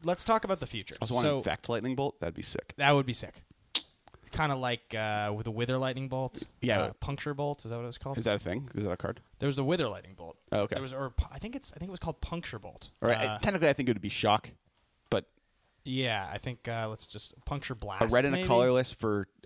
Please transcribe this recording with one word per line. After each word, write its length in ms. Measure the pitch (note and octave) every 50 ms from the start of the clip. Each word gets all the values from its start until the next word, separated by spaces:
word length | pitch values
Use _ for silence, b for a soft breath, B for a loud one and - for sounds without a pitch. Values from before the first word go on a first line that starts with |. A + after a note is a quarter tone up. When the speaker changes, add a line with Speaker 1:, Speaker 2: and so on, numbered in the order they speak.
Speaker 1:
let's 220 | D#3 E3+ F3+ - -
talk 180 | - A3+ A3
about 160 | - G3+ F#3+ D#3+
the 80 | C#3
future. 300 | - - A2 F#2+ - - -
Speaker 2:
Also 140 | A2+ A2 B2
want 100 | B2 B2+
Speaker 1:
So 120 | D3+ C#3+ C3
Speaker 2:
Infect 300 | - F2 D2+ - - -
Lightning 260 | A#2+ A2+ G#2+ B2+ C3
Bolt. 240 | C3+ C#3 C#3+ - _
That'd 160 | E2+ E2+ E2+
be 80 | -
sick. 320 | - - - - - - -
Speaker 1:
That 140 | - C#3 C#3+
would 160 | D3 C#3+ C3+
be 60 | B2+
sick. 320 | A2+ - - F2 - - - _ _ _ _ _ - - - - _ _ _ - - - - -
Kinda 240 | - - D#3 D3 C#3
like, 400 | C3 B2+ B2 A#2+ A#2 - - A#2
uh, 360 | A2 A2 G#2+ G#2+ G#2 G#2 G#2 G#2
with 120 | G#2+ G#2+
a 40 | A#2
Wither 260 | G#2+ A2+ A#2+ B2 B2+ C3
Lightning 300 | C3 C3 B2+ C3 C3+ C3
Bolt. 340 | C3 C3 C3 B2 - - - - _ _
Speaker 2:
Yeah. 200 | - B2 A2 G2
Speaker 1:
Uh, 120 | E2+ A1 -
Puncture 380 | - - C#3+ C#3 C3+ - D3+
Bolt. 320 | C#3+ C#3 D3 C#3+ D3 - -
Is 60 | A2+
that 60 | A#2 A#2
what 80 | A#2+
it's 120 | A#2+ A#2+ -
called? 200 | - C3+ C#3 B2
Speaker 2:
Is 60 | A2
that 100 | A#2 G#2
a 40 | G2+
thing? 280 | - E2+ F#2 B2 C#3+ B2 -
Is 80 | G#2
that 80 | G#2 F#2+
a 60 | F2
card? 240 | - - - - - - _ - -
Speaker 1:
There 80 | C3+
was 100 | C#3+ C3+
the 80 | C#3 C3+
Wither 240 | C#3 F3 F3+ D3+ A2+
Lightning 260 | F#2+ F#2 F2 F2 F#2+
Bolt. 200 | - E2+ E2 - - _ _
Speaker 2:
Oh, 120 | - G#2+
okay. 120 | G2+ G2 -
Speaker 1:
There 80 | -
was, 100 | C3+ B2+
or 180 | C3 C3 C#3 C3+
pu-, 160 | - - - -
I 80 | - C3+
think 160 | F#3 A3+ A#3+
it's, 180 | C#4 - -
I 60 | - D3
think 100 | E3+ F#3+
it 40 |
was 80 | F#3 F3
called 200 | - E3+ D3+ -
Puncture 380 | - - E3+ F3 - - - G#2
Bolt. 320 | - F2 - - - - - _
Speaker 2:
All 80 | - A#2
right. 120 | A#2 A2
Speaker 1:
Uh, 180 | B2 C3+ G#2+ A2
Speaker 2:
Technically, 300 | - - G3 F3+ E3 D3+
I 60 | C#3
think 140 | - C3 B2
it 40 |
would 100 | A#2 G2+
be 60 | F2+ G2+
Shock. 420 | - - - G#2+ G#2 A2 - - - - _ _ _ _ _ _ _ _ _ _ A#3 G3+ - - _ _ _ _ _ _ _ _ _ _ _
Speaker 1:
Yeah, 440 | C3+ B2+ C3 C3 A#2+ A2 G2+ F#2+ -
I 60 | - G#2
think, 300 | - C3 B2 - - A#2+
uh, 180 | A2+ A2+ A2 A2
let's 180 | A2 - - -
just, 260 | - G#2 - - - - -
Puncture 300 | - C#3+ C#3+ - - C3
Blast, 300 | G#2+ - G2+ F#2+ F#2+ A2+
Speaker 2:
A 20 |
red 180 | A2 A#2+ B2 C3+
and 100 | C#3+ C3+
a 40 | C3+
Speaker 1:
maybe? 100 | F#3 -
Speaker 2:
colorless 440 | B2 A#2 B2 B2+ B2+ B2+ C3 -
for, 340 | - - - A2 G#2 G2+ G2 - _ _ -